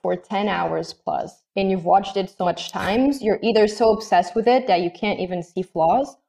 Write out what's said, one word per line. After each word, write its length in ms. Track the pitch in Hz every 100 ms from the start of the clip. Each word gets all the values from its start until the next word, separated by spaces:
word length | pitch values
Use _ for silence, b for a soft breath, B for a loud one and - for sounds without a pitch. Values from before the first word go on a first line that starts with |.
for 120 | 180 180
ten 320 | - 202 208
hours 460 | 175 170 160 165
plus 500 | - - 151 - - _ 196
and 160 | 190
you've 140 | 190 170
watched 320 | 190 196 196
it 120 | 185
so 160 | - 175
much 260 | 170 -
times, 500 | 196 180 220 277 277
you're 180 | 214 -
either 260 | 220 214 208
so 240 | 214 226
obsessed 440 | 214 - 180 185 226
with 120 | 226
it 200 | 254 254
that 140 | 180
you 100 | 175
can't 280 | - 208 185
even 220 | 180 180
see 220 | 170 185
flaws, 520 | 180 170 160 226 285 -